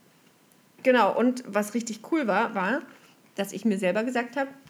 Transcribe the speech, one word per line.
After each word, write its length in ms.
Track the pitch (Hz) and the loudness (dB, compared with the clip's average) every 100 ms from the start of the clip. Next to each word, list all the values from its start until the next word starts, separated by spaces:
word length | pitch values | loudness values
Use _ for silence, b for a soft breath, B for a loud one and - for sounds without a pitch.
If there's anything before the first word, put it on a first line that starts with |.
| _ _ _ _ _ _ _ _ | _ _ _ _ _ _ _ _
genau, 340 | 262 254 196 - | 4 6 4 4
und 280 | 247 254 - | 2 0 -2
was 280 | 208 208 | -2 -2
richtig 260 | 233 233 208 - | -4 -6 -10 -4
cool 160 | 320 220 | -2 2
war, 280 | 190 226 | 0 0
war, 280 | 202 185 269 - B B B _ | -2 -2 -2 -6 B B B _
dass 180 | - 196 | -8 -8
ich 120 | 202 | -2
mir 140 | 226 196 | -2 0
selber 260 | 185 202 | 0 0
gesagt 320 | 240 247 240 285 | 0 -2 -4 -4
hab, 120 | 269 - | -6 -8